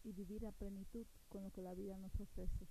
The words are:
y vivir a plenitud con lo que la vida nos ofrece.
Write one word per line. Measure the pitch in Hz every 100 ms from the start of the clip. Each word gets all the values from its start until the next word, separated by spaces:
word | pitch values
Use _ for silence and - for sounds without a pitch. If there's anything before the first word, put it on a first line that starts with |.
y | 214
vivir | 185 190 214 220
a |
plenitud | - 202 196 190 233 233 - -
con | 196
lo | 196
que | 196
la | 185
vida | 185 196 190
nos | 190 -
ofrece. | 208 - 185 - 190